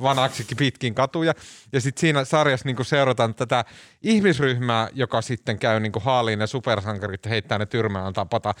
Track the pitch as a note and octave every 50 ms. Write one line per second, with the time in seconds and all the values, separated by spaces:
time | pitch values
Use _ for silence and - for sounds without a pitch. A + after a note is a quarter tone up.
0 | C3 C3+ C3+ C3 C3 C3+ - - G#2+ - A#2+ A2 C#3+ B2+ - - C3 A#2 G#2+ B2+
1 | C3+ C3+ - E3 D#3+ D#3+ D3 - - - - - - _ - C3 A2 C#3 - -
2 | F3+ D#3+ D3+ C#3 C3 - E3 D3+ D3+ D3 C3 B2 - C3+ B2 A#2+ B2 - D3+ C#3+
3 | C#3 C3 A#2+ B2 A#2 A2+ A2 - C3 A#2 C3 A#2+ A2+ - - - - - _ _
4 | - G#3+ A3+ G#3 G3 G3 D3+ B2+ C#3+ C3 B2+ A#2+ B2 B2 A#2 A2+ A2+ - - C3+
5 | B2 - - A2+ - - B2 - - B2 A2 G2 - A#2 A2 A2 A2 G#2+ F#2+ G#2+
6 | F#2+ C3+ C3 B2 A#2 A2+ G#2+ G#2 A2 G#2+ - B2+ - B2+ A2 G2+ F#2+ A2 G#2 F#2+
7 | G#2 G2 F#2+ - - G#2+ A#2 G#2+ - - A2 G2+ G#2 - - A2+ A2 G#2+ G2+ F#2+
8 | F#2 F#2+ F2+ G#2 F#2+ - A#2 A2 - G#2 G2+ -